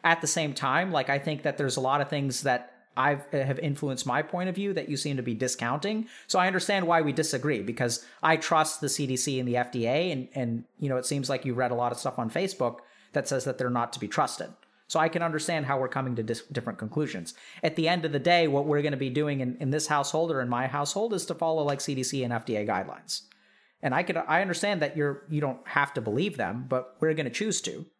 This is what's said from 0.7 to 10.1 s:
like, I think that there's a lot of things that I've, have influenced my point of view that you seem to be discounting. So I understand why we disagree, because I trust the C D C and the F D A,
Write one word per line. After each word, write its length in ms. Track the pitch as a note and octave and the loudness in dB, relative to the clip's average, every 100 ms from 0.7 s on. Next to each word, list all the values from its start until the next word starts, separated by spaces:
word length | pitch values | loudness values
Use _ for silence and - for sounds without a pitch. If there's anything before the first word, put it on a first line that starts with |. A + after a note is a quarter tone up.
| C#3+ F#3+ | 2 2
like, 200 | D#3+ C3 | 0 2
I 80 | C#3 | 0
think 240 | C#3+ D3 | 0 -2
that 160 | D3+ C3+ | -2 0
there's 180 | C#3 C3 | -2 0
a 40 | |
lot 200 | C3 C#3+ | 2 2
of 80 | C#3 | 0
things 340 | D3 C#3 B2 | 0 -2 0
that 260 | C#3+ B2 - - _ | 0 0 -2 -20 _
I've, 300 | - C#3 C#3+ - | 0 2 2 -2
have 260 | D3 C3+ C3+ | -2 0 0
influenced 460 | D#3 C#3 C#3+ B2+ | -2 -2 -2 -2
my 160 | C#3 B2+ | 0 0
point 300 | D3+ F3 F#3 | 0 -2 -2
of 40 | |
view 200 | F3+ G3+ | -2 -2
that 120 | F3 - | -2 -4
you 120 | C#3 | -4
seem 180 | D3+ C3+ | -2 -2
to 60 | |
be 100 | A#2+ | -2
discounting. 760 | A2 B2+ - A#2+ C#3+ G3 A3 A3+ - - | -2 -2 -2 -2 -2 -2 -2 -4 -12 0
So 120 | F#3 | 2
I 80 | F#3 | 4
understand 400 | F#3 F#3 G3+ E3+ | 2 2 2 4
why 140 | E3 | 4
we 140 | D3+ | 4
disagree, 480 | B2+ - C3 C#3+ B2 | 2 0 0 0 -2
because 420 | G2 A#2 B2 A#2 - - | -2 -2 0 -2 -8 -2
I 140 | D#3 D#3+ | 2 2
trust 460 | - E3 D#3 - | 4 2 2 0
the 60 | C#3+ | -2
C 160 | - C#3 | -2 0
D 100 | B2+ | 0
C 240 | - C3 | 0 0
and 80 | B2 | 0
the 80 | B2 | 0
F 160 | B2 | 0
D 140 | B2 A#2 | 0 2
A, 240 | C#3+ F3+ | 2 0